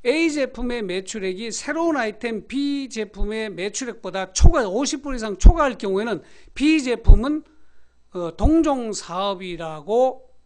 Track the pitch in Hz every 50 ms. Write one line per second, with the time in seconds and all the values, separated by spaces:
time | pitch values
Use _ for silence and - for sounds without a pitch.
0 | - 233 285 320 330 330 294 302 262 - - - 247 247 240 240 214 185 180 190
1 | 190 185 - 220 190 190 185 185 233 226 196 - - - 294 330 339 339 311 269
2 | 233 214 - - - 240 226 202 - - 233 277 285 285 285 277 269 240 - 226
3 | 214 202 - 196 208 202 214 220 220 214 185 160 185 208 202 - 262 240 214 -
4 | - 185 160 190 185 185 - - - - 349 302 233 190 185 233 285 - 311 269
5 | 277 285 262 240 220 220 196 - - - 339 330 302 262 220 - - 202 190 196
6 | 220 240 208 151 - - - - - - - - 269 311 320 320 254 254 233 220
7 | 226 - - 208 233 285 302 311 - _ _ - - - - - - - _ _
8 | _ _ - 180 175 165 165 - 208 285 311 330 302 311 277 254 233 220 196 -
9 | - - 170 185 196 202 196 180 190 180 175 160 165 160 156 156 143 190 214 240
10 | 254 262 254 - - - - - _